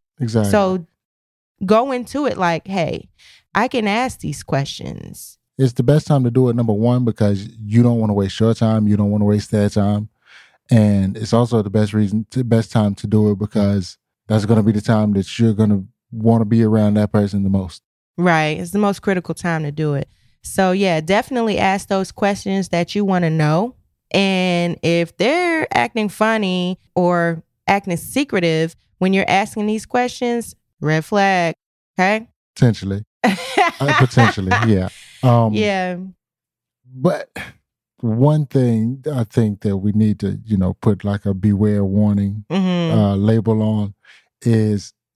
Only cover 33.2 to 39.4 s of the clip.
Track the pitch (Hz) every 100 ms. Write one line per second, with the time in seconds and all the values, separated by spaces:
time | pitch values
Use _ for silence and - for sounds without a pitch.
33.2 | 233 190 - - 339 - - 302 123 -
34.2 | 117 - 95 147 113 98 92 - - -
35.2 | 127 120 113 107 214 190 180 180 190 180
36.2 | _ _ _ _ _ _ 123 131 170 -
37.2 | - - - - _ _ _ _ 120 110
38.2 | 139 151 147 135 123 113 113 135 147 135
39.2 | 110 -